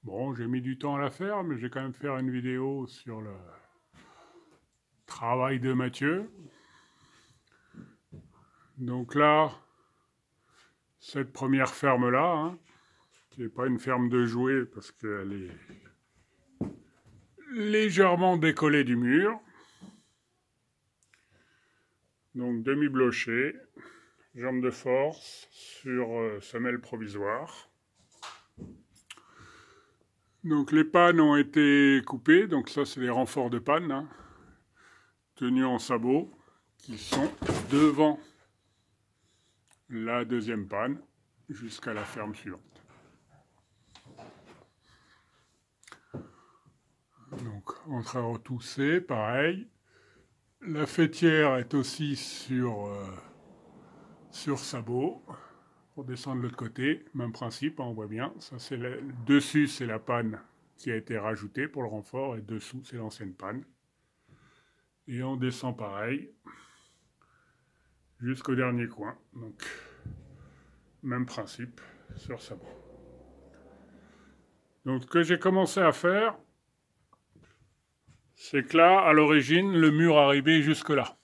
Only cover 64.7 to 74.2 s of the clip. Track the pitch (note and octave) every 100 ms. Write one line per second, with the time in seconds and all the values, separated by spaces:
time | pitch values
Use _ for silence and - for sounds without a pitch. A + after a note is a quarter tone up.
64.7 | _ _ _ - B2 C3 C3+ B2+ B2 C3
65.7 | A#2+ G#2+ G2 A2 C#3 - _ - - -
66.7 | _ _ _ _ _ _ _ _ _ _
67.7 | _ _ _ _ _ A#2+ C3 - C3 B2+
68.7 | B2 A#2 - G#2 - _ B2 A2+ G#2 -
69.7 | - - - - - - - - _ _
70.7 | _ _ _ C3+ B2 B2 - G#2 - A#2+
71.7 | - - - _ G2+ - B2 - F#2+ -
72.7 | - - - - - - - - - -
73.7 | - - - _ _